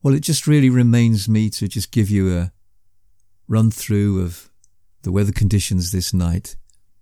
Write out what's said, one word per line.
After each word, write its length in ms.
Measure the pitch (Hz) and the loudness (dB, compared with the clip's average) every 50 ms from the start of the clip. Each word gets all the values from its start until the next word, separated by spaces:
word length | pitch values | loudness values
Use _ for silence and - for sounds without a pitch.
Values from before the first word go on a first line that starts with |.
| - | 2
Well, 100 | 143 135 | 2 0
it 60 | 147 | 0
just 260 | 147 - 156 - - | 0 -2 -4 -2 0
really 220 | - 151 147 135 131 | 2 2 4 4 4
remains 600 | 123 127 123 120 117 120 117 117 113 104 95 117 | 4 4 4 4 4 4 4 2 2 0 0 0
me 180 | 110 107 110 107 | 0 0 0 -2
to 180 | - - 104 | -4 -4 -6
just 240 | 98 - 107 95 - | -6 -6 -6 -8 -4
give 200 | - 120 107 95 | -2 -2 0 0
you 260 | 107 101 95 92 90 | 0 0 0 0 0
a 160 | 87 87 87 _ _ _ _ _ _ _ _ _ _ _ _ _ _ _ _ _ _ _ - | -2 -4 -6 _ _ _ _ _ _ _ _ _ _ _ _ _ _ _ _ _ _ _ -4
run 220 | 104 110 113 113 | 0 2 2 2
through 500 | 110 - - - 107 101 101 104 98 92 | 0 -2 -6 -2 0 0 0 0 0 -2
of 300 | 92 87 87 - - _ _ _ _ _ _ _ _ _ _ _ | -2 -4 -8 -12 -20 _ _ _ _ _ _ _ _ _ _ _
the 100 | - - | -8 -4
weather 220 | 90 98 104 101 107 | -2 0 0 0 0
conditions 600 | - 107 98 107 101 - - - 92 87 87 95 | 0 0 2 2 0 0 0 -2 -2 -2 -2 -4
this 200 | 92 85 - - | -6 -4 -2 -2
night 440 | 92 87 85 85 95 - - - - - _ _ _ _ _ _ _ | -2 0 0 -2 -4 -6 -8 -16 -16 -18 _ _ _ _ _ _ _